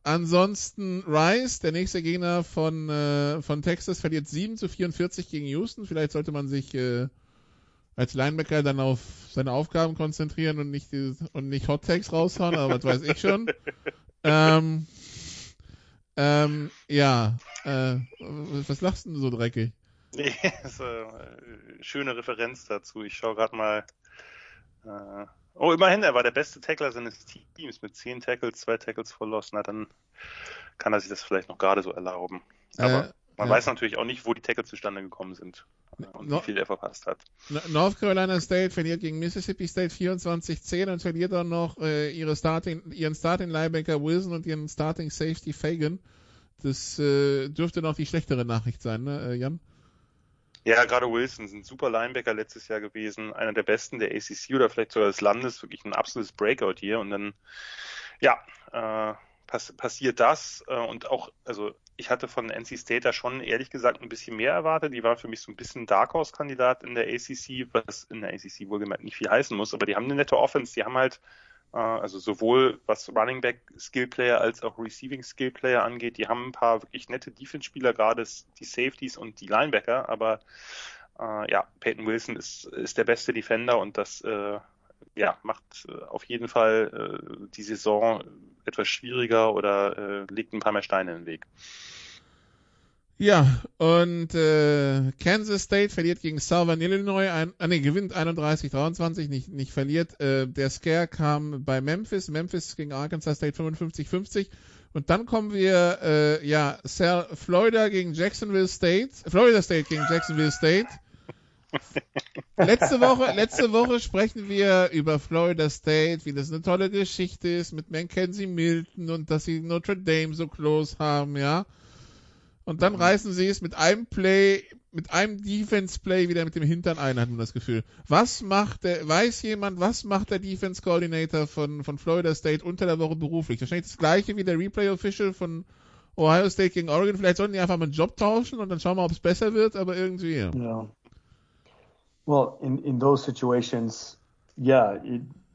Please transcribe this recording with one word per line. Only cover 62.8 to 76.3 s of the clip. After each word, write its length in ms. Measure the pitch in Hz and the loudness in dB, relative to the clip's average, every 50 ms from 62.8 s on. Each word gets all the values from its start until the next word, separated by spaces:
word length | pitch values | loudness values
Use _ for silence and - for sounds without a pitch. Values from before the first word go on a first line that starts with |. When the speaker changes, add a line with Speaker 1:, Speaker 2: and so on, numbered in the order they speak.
| - - 117 120 | -6 -4 -2 0
Speaker 2:
da 120 | 120 127 117 | 0 0 -2
schon 280 | - - 123 127 135 | -2 -4 -8 -8 -6
ehrlich 280 | - - 113 117 131 - | -6 -4 -4 -4 -4 -6
gesagt 320 | - 135 117 123 117 - | -6 0 0 0 0 0
ein 80 | 123 117 | -6 -14
bisschen 280 | 117 113 - - 117 | -14 -14 -12 -12 -6
mehr 160 | 107 113 131 160 | -4 0 0 0
erwartet. 420 | 175 160 160 160 160 151 151 131 | 0 0 0 -2 0 -2 -4 -4
Die 80 | 120 113 | -2 0
waren 160 | 113 120 120 | 0 0 0
für 100 | - 117 | -2 -12
mich 120 | 113 - | -12 -12
so 120 | - - 107 | -14 -18 -16
ein 40 | |
bisschen 280 | - 92 - - 135 117 | -16 -16 -14 -12 -10 -2
Dark 280 | 107 101 98 113 131 - | 2 4 4 4 2 2
Horse-Kandidat 680 | 165 156 - - - 147 143 135 127 - 127 127 - - | -2 -2 -4 -6 -10 -10 -8 -2 0 2 2 2 0 -4
in 120 | 120 120 | -8 -4
der 120 | 120 113 - | -4 -2 -2
A 100 | 117 123 | -4 -6
C 160 | - - 135 | -8 -8 -12
C, 320 | 123 - - 135 127 127 123 - | -12 -12 -12 -10 -10 -8 -2 -2
was 320 | 113 113 - - - - | -4 -2 -4 -10 -14 -14
in 160 | - 107 110 | -14 -14 -10
der 120 | 104 95 - | -10 -8 -10
A 60 | 101 | -10
C 100 | - 98 | -12 -16
C 200 | - - 104 98 | -16 -16 -12 -8
wohlgemerkt 360 | 104 104 104 101 98 - - | -6 -6 -6 -6 -8 -8 -10
nicht 120 | 107 - | -12 -10
viel 140 | - - 95 | -6 -2 2
heißen 240 | 101 120 139 - 117 | 2 2 2 0 -4
muss, 180 | 101 104 107 - | -4 -4 -4 -4
aber 120 | 107 101 | -4 -2
die 100 | 101 101 | -2 -2
haben 80 | 101 113 | -2 -2
eine 100 | 131 143 | -2 0
nette 240 | 139 143 - - 120 | 0 0 2 4 4
Offense, 340 | 117 135 - 147 123 117 - | 4 4 2 0 -4 -4 -6
die 100 | 120 101 | -6 -4
haben 120 | 107 127 | -2 0
halt, 240 | 131 131 131 - - _ _ - - - _ _ _ _ _ - | 2 2 2 0 -4 _ _ -20 -20 -20 _ _ _ _ _ -6
äh, 20 | |
also 420 | 110 113 113 113 113 - 104 92 95 | -4 -2 -2 -2 -4 -4 -6 -8 -8
sowohl 640 | 87 110 104 92 113 113 120 127 131 131 - - _ | -4 -4 -4 0 2 4 6 6 6 4 2 -2 _
was 240 | - 107 - - - - | -2 -2 -2 -2 -4 0
Running 280 | 110 110 120 131 131 127 | 0 0 0 0 -2 -2
Back 180 | 123 120 - _ _ - 95 | -2 -4 -4 _ _ -20 -20
Skill 280 | - - - 131 123 | -14 -6 -4 -2 -2
Player 340 | 123 - - 127 123 120 110 | -2 -2 0 2 4 4 4
als 220 | 113 113 110 - - | 4 2 0 -2 -6
auch 160 | 117 - - | -8 -8 -8
Receiving 440 | 117 113 - - - 131 139 131 123 | -12 -12 -12 -14 -14 -12 -12 -12 -12
Skill 280 | - - - 135 127 | -12 -8 -4 -4 -4
Player 340 | 127 - - 131 127 120 104 | -4 -2 0 2 4 4 2
angeht, 320 | 113 120 120 117 117 117 | 2 -2 -4 -8 -8 -4
die 100 | - 110 | -4 -2
haben 200 | 101 | -2